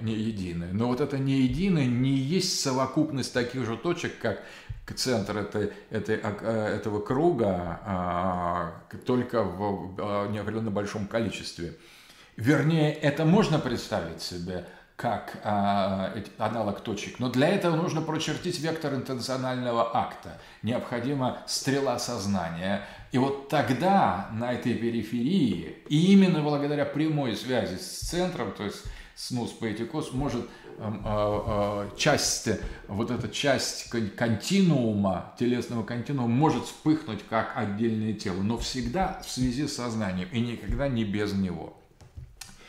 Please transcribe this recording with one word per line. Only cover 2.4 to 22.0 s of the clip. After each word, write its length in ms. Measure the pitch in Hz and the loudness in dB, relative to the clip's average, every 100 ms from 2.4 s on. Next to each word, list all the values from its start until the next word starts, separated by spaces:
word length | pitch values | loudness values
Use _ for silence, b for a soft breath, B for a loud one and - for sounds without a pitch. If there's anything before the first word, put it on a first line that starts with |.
| - - | 0 0
совокупность 760 | 139 131 131 156 147 139 - | 0 0 2 2 2 0 -2
таких 320 | 127 120 131 110 | -2 -2 -2 -2
же 120 | 113 | -2
точек, 420 | 170 170 113 - | -2 -2 -4 -2
как 240 | 113 98 B B B B - | -2 -4 B B B B -10
к-, 80 | |
центр 440 | 117 127 113 101 104 | -4 0 0 0 -2
этой, 340 | 90 107 101 B - | -2 -2 -2 B -6
этой, 280 | 110 107 107 | -4 0 0
а, 200 | 107 95 | -2 -2
э, 340 | 110 110 107 104 | -2 0 0 -2
этого 240 | 110 104 | -2 -2
круга, 800 | - 131 175 131 101 90 87 85 107 | 0 2 4 4 2 2 -2 -6 -4
а, 960 | 92 90 87 92 90 87 87 82 - - | -2 0 0 0 0 0 -2 -2 -8 -14
к-, 80 | 107 | -6
только 460 | - 123 107 117 | 0 0 2 0
в, 520 | 98 87 104 95 90 92 | 0 -2 -2 -2 -6 -6
а, 280 | 104 101 104 | -2 -2 -2
неопределенно 440 | 107 101 110 113 | -2 -4 -2 -2
большом 360 | 101 101 107 101 | -2 -2 -4 -2
количестве. 680 | 117 101 - - - 82 - B B B B B - | 0 0 -4 -8 -8 -8 -10 B B B B B 0
Вернее, 580 | 113 147 156 160 151 | 4 4 4 4 4
это 320 | 151 147 143 160 | 2 2 4 6
можно 340 | 208 170 156 | 6 6 2
представить 640 | 127 113 - 101 82 85 | 0 -4 -2 -2 -2 -8
себе 440 | - 90 87 90 B B B - | -8 -6 -6 -6 B B B -6
как, 460 | 120 101 - - | -2 -2 -6 -6
а, 680 | 110 104 101 101 98 95 95 107 | -2 2 2 2 2 0 -2 -6
эти, 160 | 98 - | -10 -4
аналог 420 | 110 117 104 98 | -2 0 -2 -2
точек, 400 | - 101 - - | -4 -6 -6 -4
но 100 | 127 | 0
для 200 | 127 151 | 4 4
этого 260 | 190 180 160 | 4 2 2
нужно 260 | 170 156 | 0 -2
прочертить 600 | 156 156 160 143 180 151 | -2 -2 -2 -4 -4 -2
вектор 320 | 160 160 147 | -4 -2 -2
интенционального 1000 | 131 120 127 117 127 127 127 123 117 113 | -2 -4 -4 -4 -2 -2 -2 0 2 2
акта. 460 | 120 87 - 87 80 B B | 0 0 -6 -14 -16 B B
Необходима 800 | 104 120 - 120 120 143 127 - - | -2 -2 -2 -2 -2 0 0 -2 -6
стрела 520 | - 139 139 139 | -2 0 2 2
сознания. 840 | 120 | 0